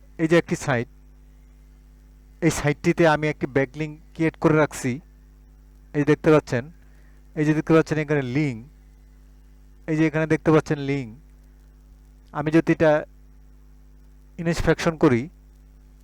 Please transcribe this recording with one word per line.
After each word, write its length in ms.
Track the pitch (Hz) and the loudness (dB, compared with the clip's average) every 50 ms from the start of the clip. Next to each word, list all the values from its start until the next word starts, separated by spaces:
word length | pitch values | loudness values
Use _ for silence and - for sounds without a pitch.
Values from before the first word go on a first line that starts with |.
| - - - - | -20 -20 -8 -4
এই 100 | 165 160 | -2 2
যে 100 | 170 170 | 2 2
একটি 180 | - - 180 | 2 0 -8
সাইট, 320 | - - 147 131 117 117 - - - - - - - - - - - - - - - - - - - - - - - - - - - - - - - | -8 -4 -4 -4 -4 -4 -6 -12 -20 -20 -20 -20 -20 -20 -20 -20 -20 -20 -20 -20 -20 -20 -20 -20 -20 -20 -20 -20 -20 -20 -20 -20 -20 -20 -20 -12 -2
এই 100 | - 160 | -2 -2
সাইটটিতে 580 | - - - 147 147 - - 175 165 - 175 160 | 0 0 -2 -2 -2 0 0 -2 2 4 4 4
আমি 180 | 151 147 151 151 | 4 2 0 -4
একটি 180 | 143 - - | -4 -4 -6
ব্যাকলিং 500 | 143 120 139 135 131 - 151 156 151 151 - - - - | -4 -2 -2 -2 -2 -4 -8 -8 -8 -8 -14 -20 -18 -8
ক্রিয়েট 220 | - 160 160 - - - | -4 -4 -4 -4 0 0
করে 140 | 165 156 | 2 4
রাখছি। 440 | 156 147 - - - - 127 120 156 - - - - - - - - - - - - - - - - - - - | 4 2 0 -2 -6 -6 -4 -6 -6 -8 -18 -20 -20 -20 -20 -20 -20 -20 -20 -20 -20 -20 -20 -20 -20 -20 -8 -4
এই 100 | 151 143 | -2 2
দেখতে 260 | 147 147 - - 165 156 | 2 0 2 4 4 4
পাচ্ছেন, 360 | 147 - - - 120 127 160 - - - - - - - - - - - - - | 4 2 0 -6 -6 -6 -8 -18 -20 -20 -20 -20 -20 -20 -20 -20 -20 -20 -16 -6
এই 100 | 160 151 | -4 -2
যে 100 | 151 156 | 0 0
দেখতে 180 | 151 - - 160 | -2 0 2 2
পাচ্ছেন 260 | 160 151 - 160 151 | 2 2 2 -2 -4
এখানে 240 | 156 143 151 143 135 | -2 -2 -2 -2 -2
লিংক, 360 | 123 123 147 156 143 120 110 123 151 - - - - - - - - - - - - - - - - - - - - - - - | -2 -2 -2 -2 -2 -4 -8 -12 -18 -20 -20 -20 -20 -20 -20 -20 -20 -20 -20 -20 -20 -20 -20 -20 -20 -20 -20 -20 -20 -20 -18 -8
এই 100 | - 156 | -6 -2
যে 100 | 156 160 | 0 0
এখানে 200 | 156 147 156 160 | 0 0 -2 -2
দেখতে 240 | 151 156 151 - 170 156 | 0 -2 -2 2 2 2
পাচ্ছেন 240 | 156 - - 156 143 | 2 2 0 -6 -6
লিংক। 300 | 139 135 139 139 127 110 110 147 - - - - - - - - - - - - - - - - - - - - - - - | -4 -4 -4 -4 -6 -10 -14 -20 -20 -20 -20 -20 -20 -20 -20 -20 -20 -20 -20 -20 -20 -20 -20 -20 -20 -20 -20 -20 -20 -14 -8
আমি 180 | 156 143 156 | -6 -4 2
যদি 220 | 151 165 156 - 160 | 2 2 2 2 0
এটা 320 | - 165 156 151 156 - - - - - - - - - - - - - - - - - - - - - - - - - - - - | 2 2 2 2 2 -2 -6 -18 -20 -20 -20 -20 -20 -20 -20 -20 -20 -20 -20 -20 -20 -20 -20 -20 -20 -20 -20 -20 -20 -20 -20 -14 -6
ইনস্পেকশন 580 | 170 165 165 - - 170 156 - - 170 165 | -4 -4 -2 -2 0 0 0 0 0 -4 -2
করি, 320 | 151 - 151 123 117 135 170 - - - - - - - - - - - - - - | 2 2 2 2 2 -2 -6 -14 -20 -20 -20 -20 -20 -20 -20 -20 -20 -20 -20 -20 -20